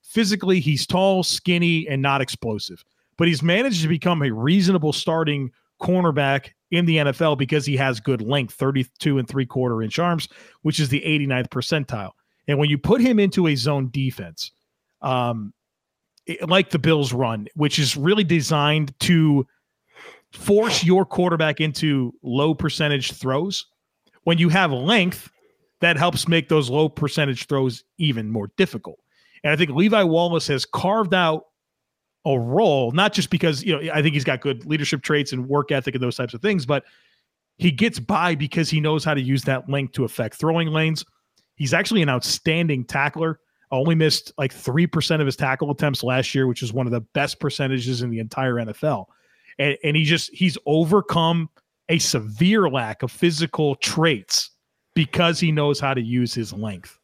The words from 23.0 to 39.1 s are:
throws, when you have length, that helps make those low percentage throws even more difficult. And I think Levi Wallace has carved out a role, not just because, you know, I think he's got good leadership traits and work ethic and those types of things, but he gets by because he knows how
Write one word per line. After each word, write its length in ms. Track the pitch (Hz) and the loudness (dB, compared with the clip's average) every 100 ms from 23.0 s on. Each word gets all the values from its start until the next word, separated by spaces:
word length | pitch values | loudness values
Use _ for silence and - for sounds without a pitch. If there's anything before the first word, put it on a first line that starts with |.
| 127 | -4
throws, 540 | - 131 135 190 190 - _ _ _ _ _ | -6 -2 -2 -2 -6 -10 _ _ _ _ _
when 120 | - 170 | 0 2
you 120 | 170 | 4
have 220 | 175 175 | 4 2
length, 580 | 127 147 226 180 - - _ _ _ _ _ | 0 2 2 2 -4 -16 _ _ _ _ _
that 160 | 170 156 | 2 4
helps 320 | 175 143 - | 0 0 0
make 200 | 165 143 | 0 4
those 200 | 156 127 | 2 2
low 200 | 139 156 | 0 0
percentage 580 | - 147 - 139 123 - | 0 -2 0 -2 -4 -4
throws 380 | 139 131 117 _ - | 0 0 -4 _ -2
even 340 | 156 113 107 | -2 -2 -4
more 200 | 110 101 - | -6 -6 -2
difficult. 420 | - 104 - - _ _ _ _ | -2 -2 -14 -20 _ _ _ _
And 80 | 147 | -2
I 40 | 151 | 0
think 140 | 165 | 0
Levi 320 | 135 208 214 | 2 2 4
Wallace 460 | 180 160 175 165 - | 4 2 2 0 -2
has 180 | 139 - | -4 -4
carved 480 | - 180 220 190 | -4 0 0 2
out 320 | 185 170 156 - _ _ _ _ _ _ _ 160 | 2 2 0 -8 _ _ _ _ _ _ _ -2
a 120 | 131 | 0
role, 520 | 117 151 214 139 117 | 2 2 4 2 2
not 240 | 147 202 | 2 0
just 160 | 208 - | 0 -2
because, 320 | 180 165 139 | 0 0 0
you 100 | - | -2
know, 180 | 147 160 | -4 -2
I 80 | 151 | 0
think 100 | 151 | 2
he's 100 | 147 | 0
got 160 | 139 127 | -2 -2
good 260 | 143 120 147 | -2 -6 -4
leadership 360 | 151 147 147 | -4 -2 -4
traits 300 | - 151 139 | 0 -2 0
and 160 | 131 127 | -6 -2
work 220 | 143 143 | -2 0
ethic 240 | 139 131 | -2 -2
and 80 | 127 | -4
those 140 | 123 - | -4 -6
types 180 | 123 | -10
of 80 | 117 | -4
things, 240 | 190 190 123 | -2 -2 -2
but 180 | 139 _ _ _ _ _ _ _ _ | -4 _ _ _ _ _ _ _ _
he 140 | 175 | 0
gets 280 | 131 226 - | 2 0 -2
by 360 | 117 190 175 | -2 0 0
because 340 | 151 147 170 151 | 0 -2 -2 -2
he 120 | 156 | 0
knows 240 | 151 156 | 0 0
how 100 | 160 | 0